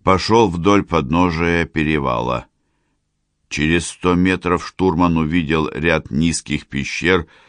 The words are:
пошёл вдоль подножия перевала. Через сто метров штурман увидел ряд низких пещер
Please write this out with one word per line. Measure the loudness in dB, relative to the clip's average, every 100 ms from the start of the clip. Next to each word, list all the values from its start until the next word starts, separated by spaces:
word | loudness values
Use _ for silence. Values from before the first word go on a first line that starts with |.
пошёл | 0 0 4 4 4
вдоль | 2 2 2
подножия | 2 -2 0 0 2 0 0 0 -2
перевала. | -2 0 0 -2 -4 -2 -6 -8 _ _ _ _ _ _ _ _ _ -12
Через | -4 0 0 -2
сто | -4 0 2
метров | 2 0 -2 -2 -4
штурман | -2 0 2 0 0
увидел | 0 -2 0 -2 -2
ряд | -4 -2 -2 -2
низких | -2 0 -2 -6 -8 -6
пещер | -8 -8 -4 0 0 -2 -16